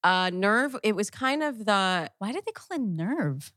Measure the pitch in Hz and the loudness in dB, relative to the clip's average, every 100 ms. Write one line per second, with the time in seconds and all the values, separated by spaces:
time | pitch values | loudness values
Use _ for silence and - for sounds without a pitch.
0 | 175 185 185 180 196 226 277 254 214 196 | 4 4 2 2 2 4 2 0 0 0
1 | 208 - 262 294 302 233 208 202 190 180 | -2 -2 -2 0 -2 -2 0 2 2 0
2 | 160 _ 196 302 440 - - 320 226 160 | -2 _ -6 -6 -6 -10 -8 -4 -2 -2
3 | 175 302 151 135 - | -2 0 -2 -4 -10